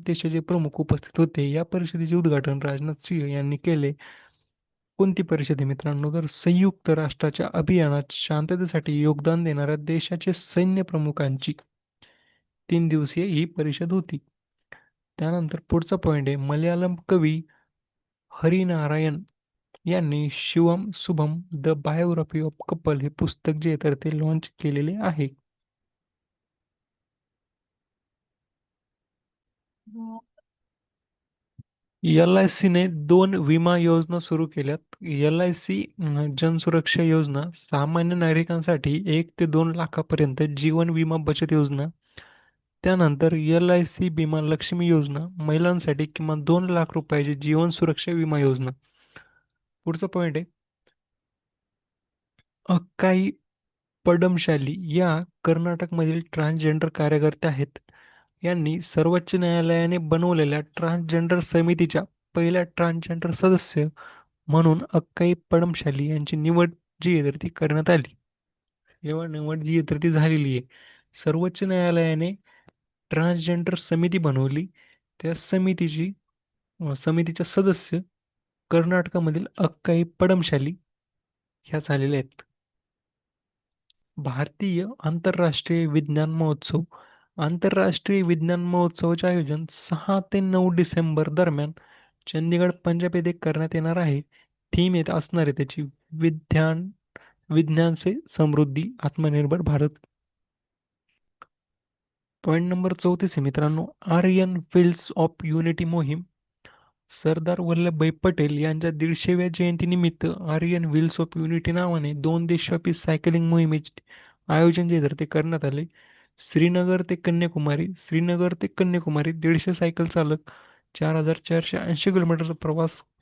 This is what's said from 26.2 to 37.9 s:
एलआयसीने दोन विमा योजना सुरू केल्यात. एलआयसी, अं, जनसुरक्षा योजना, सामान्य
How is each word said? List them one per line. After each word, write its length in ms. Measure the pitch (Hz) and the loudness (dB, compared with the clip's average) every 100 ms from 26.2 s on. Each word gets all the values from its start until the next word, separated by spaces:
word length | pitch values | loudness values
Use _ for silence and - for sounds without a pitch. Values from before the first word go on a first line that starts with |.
| _ _ _ _ _ _ _ _ _ _ _ _ _ _ _ _ _ _ _ _ _ _ _ _ _ _ _ _ _ _ _ _ _ _ _ _ 220 226 226 226 - _ _ _ _ _ _ _ _ _ _ _ _ _ - _ _ _ | _ _ _ _ _ _ _ _ _ _ _ _ _ _ _ _ _ _ _ _ _ _ _ _ _ _ _ _ _ _ _ _ _ _ _ _ -20 -14 -14 -14 -20 _ _ _ _ _ _ _ _ _ _ _ _ _ -20 _ _ _
एलआयसीने 840 | 165 160 170 190 190 - 196 175 185 | 4 6 6 6 4 2 2 4 0
दोन 460 | 156 147 180 190 | -2 4 4 4
विमा 440 | 190 147 160 175 175 | 2 2 2 2 2
योजना 420 | 170 165 160 175 | 4 2 2 -4
सुरू 280 | - 160 156 | -4 -2 -2
केल्यात. 560 | - 139 160 _ - | -4 -6 -6 _ -14
एलआयसी, 920 | 175 143 151 165 180 170 - 196 - - | -6 0 2 2 0 -2 -4 -6 -6 -6
अं, 360 | 156 147 147 135 | -4 -2 -2 0
जनसुरक्षा 640 | 165 165 170 165 - - | 0 0 2 0 2 0
योजना, 380 | 165 160 147 139 170 - | 2 2 2 -2 -6 -10
सामान्य 580 | - 143 147 | -4 -2 0